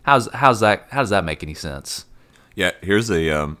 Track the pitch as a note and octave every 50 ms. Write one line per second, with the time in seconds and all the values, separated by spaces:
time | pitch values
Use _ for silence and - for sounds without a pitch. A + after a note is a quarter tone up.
0 | - - C#3+ C3 A#2 - - B2 C#3 C3+ B2 G#2 A2 G#2+ G#2 - - - - C#3
1 | C3+ F#2+ G2+ G2 F2 D#2+ D#2 - - D2+ D#2 - - D#2+ C#2 C#2 - - - -
2 | - - - - _ _ _ _ _ _ - - F#2 F2+ - - - F2+ G2+ G#2+
3 | A2+ A2+ G2 E2 D#2+ D#2 D2+ D2+ D2+ D2 D#2 -